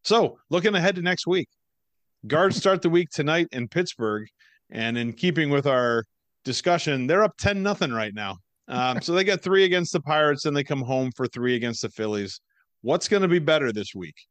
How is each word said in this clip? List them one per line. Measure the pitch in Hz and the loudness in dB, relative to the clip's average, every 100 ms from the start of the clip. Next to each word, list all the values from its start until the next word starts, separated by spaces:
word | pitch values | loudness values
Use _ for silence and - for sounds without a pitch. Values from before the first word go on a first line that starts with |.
So, | - 226 180 - _ | 2 2 2 -2 _
looking | 175 208 | 0 2
ahead | 196 180 | 2 0
to | 185 | 0
next | 175 180 | -2 -2
week, | - 180 135 _ _ _ _ _ _ _ 107 | 0 -2 -2 _ _ _ _ _ _ _ -2
Guards | 147 190 - | 2 2 2
start | 196 190 | 2 2
the | 170 | 4
week | 170 175 | 2 2
tonight | - 147 165 170 | -2 0 0 0
in | 127 117 | -4 -4
Pittsburgh, | 170 180 - 110 107 107 _ _ _ _ | -2 -4 -4 -4 -4 -8 _ _ _ _
and | 110 113 120 | -6 -4 -2
in | 117 | -4
keeping | 117 180 160 147 | -2 0 0 2
with | 143 143 | 2 2
our | 127 120 117 110 _ _ _ | 2 2 0 -2 _ _ _
discussion, | - 123 175 170 160 135 127 | -8 -2 0 0 0 -2 0
they're | 180 | 2
up | 214 - | 2 0
ten | 202 202 | -2 0
nothing | 196 202 156 | -2 -2 -2
right | 113 107 | -2 -4
now. | 101 101 95 _ _ - | -6 -8 -10 _ _ -8
Um, | 127 127 127 | -2 -2 -2
so | - | 0
they | 175 | 0
got | 190 190 | 2 0
three | 180 190 | 2 4
against | 190 180 170 | 4 2 0
the | 170 | -4
Pirates, | 143 151 151 143 | 0 2 2 2
and | 156 | 0
they | 143 | -2
come | 139 139 | -2 -4
home | 123 131 131 | -2 -2 -2
for | 123 123 | -4 -6
three | 123 123 | -2 -2
against | 123 120 113 | 0 -2 -4
the | 110 | -8
Phillies. | - 107 104 98 - _ _ _ _ | -4 -4 -2 -6 -10 _ _ _ _
What's | 113 175 - | -2 -2 2
gonna | 202 185 | 2 4
be | 175 | 2
better | 151 156 131 | 4 2 2
this | 107 98 | -2 -8
week | 98 85 - - | -12 -14 -18 -20